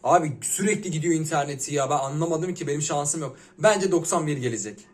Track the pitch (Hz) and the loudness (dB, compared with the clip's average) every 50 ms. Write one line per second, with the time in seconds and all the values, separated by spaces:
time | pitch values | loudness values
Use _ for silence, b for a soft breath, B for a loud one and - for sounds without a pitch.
0 | - - 165 175 160 151 123 - - - - - 196 214 208 - - 180 156 156 | 4 6 4 4 4 2 -4 -6 -6 -6 -4 0 2 2 2 0 -2 -4 -4 -2
1 | 151 175 165 160 156 156 165 151 143 147 143 127 - - 147 143 135 123 147 143 | 0 2 2 2 0 0 0 0 0 -2 -4 -6 -6 -4 0 0 0 2 0 0
2 | 135 135 143 151 165 170 165 156 170 185 180 - 170 139 147 147 151 - 156 147 | 0 -2 -2 -2 0 0 0 0 -2 -4 -4 -6 -4 -4 -2 -2 -2 -2 -2 -2
3 | 143 147 - 165 147 131 B B B B B - 156 214 214 190 190 185 170 170 | -2 -2 -4 -4 -6 -8 B B B B B 4 4 4 4 6 2 2 2 2
4 | 160 - 190 170 156 151 147 135 123 123 113 104 98 104 101 - - _ | 2 2 0 0 0 0 -2 0 -2 -2 -2 -4 -8 -10 -12 -14 -20 _